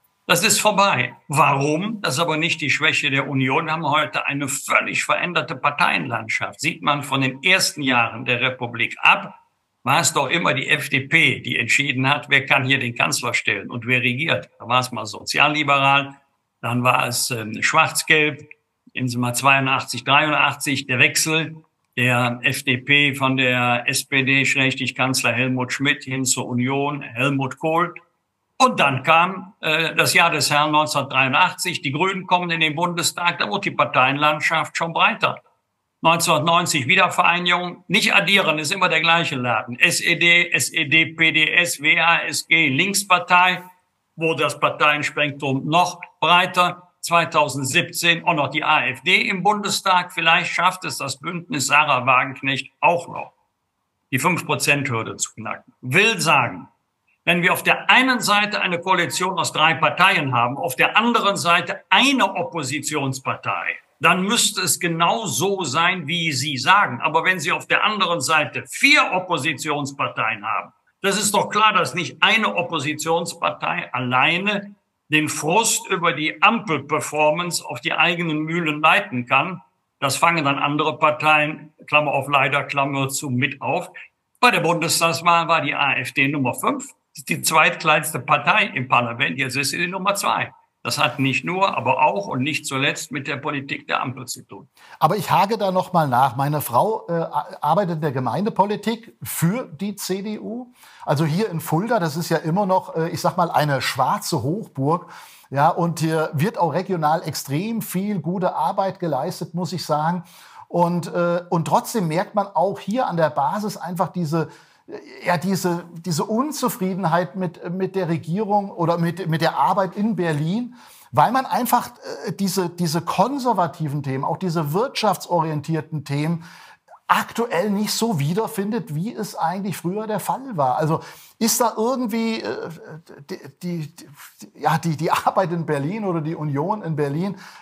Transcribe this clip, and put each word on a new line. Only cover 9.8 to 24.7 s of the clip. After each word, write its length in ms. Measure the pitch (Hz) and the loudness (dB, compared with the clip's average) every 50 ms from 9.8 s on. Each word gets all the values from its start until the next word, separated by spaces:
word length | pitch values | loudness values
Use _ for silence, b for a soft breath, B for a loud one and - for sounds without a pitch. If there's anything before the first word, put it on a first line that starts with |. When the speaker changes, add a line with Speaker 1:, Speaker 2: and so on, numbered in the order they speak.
| - | 0
Speaker 1:
war 160 | 123 143 170 | 2 2 2
es 120 | 156 - | 2 2
doch 140 | - 151 135 | 0 0 0
immer 280 | 127 - 175 - 151 139 | 0 0 0 2 0 0
die 140 | 135 135 143 | 0 2 0
F 200 | 147 143 135 - | 0 0 0 -2
D 140 | 139 135 135 | -2 -2 0
P, 320 | - 160 165 151 127 104 - | 2 4 4 4 4 2 -2
die 180 | - 123 - | -4 -4 -2
entschieden 520 | - 117 117 - - 139 147 127 131 131 135 | -2 0 2 2 2 2 0 -2 0 2 2
hat, 200 | 147 147 - 139 | 0 0 0 2
wer 160 | 143 135 135 | 2 2 4
kann 180 | - 147 135 131 | 4 2 2 4
hier 160 | 131 139 120 | 2 0 0
den 160 | 123 117 117 | 0 -4 -2
Kanzler 360 | - - - - - 123 117 | -2 -2 0 0 -2 -4 -2
stellen 380 | 113 - - 113 104 98 95 - | -4 -2 -2 -2 -2 -2 -4 -8
und 160 | - 123 110 | -10 -8 -2
wer 140 | 123 127 123 | 0 0 0
regiert. 500 | 120 127 120 131 165 - 151 - - _ _ - | 2 0 -2 -2 -2 -2 -2 -2 -4 _ _ -16
Da 80 | - | -4
war 140 | 110 123 127 | 0 0 0
es 100 | 127 - | 0 0
mal 160 | 123 110 110 | -6 -8 -8
sozialliberal, 1120 | 104 - - - - - - 143 151 151 156 147 143 143 139 139 139 139 139 139 139 - _ _ _ _ _ _ _ _ - 123 | -10 -12 -12 -8 -4 0 2 2 2 2 0 0 2 2 2 4 4 2 2 0 -4 -12 _ _ _ _ _ _ _ _ -8 -6
dann 200 | 117 120 123 120 | -2 -2 2 2
war 240 | 127 131 139 127 120 | 2 2 2 0 -2
es, 200 | 120 - - - | -2 -4 -4 -4
ähm, 280 | 123 113 110 110 107 - | -4 -6 -6 -8 -6 -4
schwarz-gelb, 880 | - - 151 160 151 - - - - - 160 151 151 151 139 - - - - _ _ _ _ _ _ - | -4 0 2 2 2 2 -2 -4 2 4 4 4 4 0 -2 -6 -14 -20 -20 _ _ _ _ _ _ -14
in 180 | - - 127 123 117 123 | -8 -4 -4 -2 -2 -2
mal 160 | 123 123 120 | -2 -2 -2
zweiundachtzig, 720 | - 135 139 135 135 131 131 135 123 - - - 120 135 | 2 4 4 4 4 2 2 0 -2 -2 -6 -8 -6 0
dreiundachtzig, 840 | 131 139 151 156 151 147 143 143 143 127 - - 147 131 135 - | 2 4 4 4 2 2 2 0 0 -2 -2 -4 -2 -2 -2 -2
der 140 | - 127 120 | -2 2 4
Wechsel 560 | 151 151 151 - - 160 156 160 156 160 160 - _ _ _ _ _ _ - | 4 4 4 0 0 0 0 0 -2 -4 -8 -16 _ _ _ _ _ _ -2
der 420 | 123 123 127 120 123 127 120 120 123 | 0 2 2 4 2 2 0 -2 0
F 200 | - 139 123 - | -2 -2 -2 0
D 140 | - 139 123 | 0 -2 -2
P 400 | 123 127 139 143 143 147 139 135 | -2 2 2 4 4 4 2 0
von 200 | 139 135 131 131 | 0 0 0 2
der 460 | 131 131 127 123 123 123 123 120 120 - 135 | 2 2 2 2 2 2 2 0 0 -2 -2
S 160 | 135 - - | -4 -4 -4
P 180 | - 143 135 | 0 0 0
D, 220 | 131 135 135 135 131 | 2 4 2 2 2
Schrägstrich 500 | 131 - 139 131 131 | 2 2 2 2 0